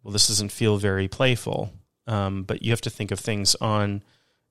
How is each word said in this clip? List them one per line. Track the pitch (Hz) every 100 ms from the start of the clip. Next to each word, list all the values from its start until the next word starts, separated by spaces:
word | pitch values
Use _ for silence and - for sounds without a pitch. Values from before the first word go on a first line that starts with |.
Well, | 98
this | 104 -
doesn't | 104 101
feel | - 113 104
very | 104 95 95
playful, | - 131 117 - - - 92 _ _ -
um, | 107 98 98
but | 95 -
you | 110
have | 113
to | -
think | - 101
of | 98
things | - 107 98 -
on | 117 107 101 101 - _ _ _ _